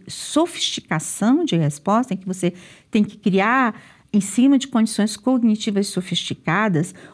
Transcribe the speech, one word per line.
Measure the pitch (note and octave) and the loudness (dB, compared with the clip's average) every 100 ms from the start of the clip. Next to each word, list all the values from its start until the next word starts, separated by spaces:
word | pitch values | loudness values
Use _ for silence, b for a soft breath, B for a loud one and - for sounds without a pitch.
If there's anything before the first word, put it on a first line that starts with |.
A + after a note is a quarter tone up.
| - | -10
sofisticação | - - D4 E4+ - - - - D#3 - - G#3 C#4+ | -14 -4 0 0 -2 -6 -6 -4 -4 -4 -2 2 2
de | E4+ E3+ | 2 0
resposta, | D3 D3 - G#3+ B3 | 0 -2 0 0 0
em | F#3+ | -4
que | - | -6
você | F3+ F3 F3+ B B B | -4 -4 -4 B B B
tem | - | 0
que | G#3 - | 0 0
criar | - F#3+ G3+ B3+ B3 B B B B | 0 2 2 2 0 B B B B
em | G#3 | -2
cima | G3 - C4 C#4 | 0 2 4 4
de | C4+ | 2
condições | A#3 A3 - G#3 - | 0 0 0 -2 -2
cognitivas | - B3+ A#3 G#3+ A3 G3+ G3 | -2 2 2 0 0 -2 -2
sofisticadas, | - F3+ F3 - - - E3+ G#3+ F3 E3+ B B | -4 -4 -6 -6 -6 -2 0 2 0 -2 B B